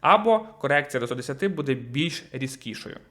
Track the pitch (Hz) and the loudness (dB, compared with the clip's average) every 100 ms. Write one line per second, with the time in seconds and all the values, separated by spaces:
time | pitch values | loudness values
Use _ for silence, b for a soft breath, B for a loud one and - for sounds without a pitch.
0 | 151 208 214 220 220 - 139 143 143 131 | 6 6 6 2 2 -6 2 2 2 -4
1 | 120 123 123 135 196 165 139 123 120 127 | -4 -6 -6 -2 -2 -2 -2 -2 -2 -4
2 | 165 - - 127 131 - 117 104 - - | -4 -4 -10 -8 -8 -8 -12 -12 -12 -14
3 | - | -18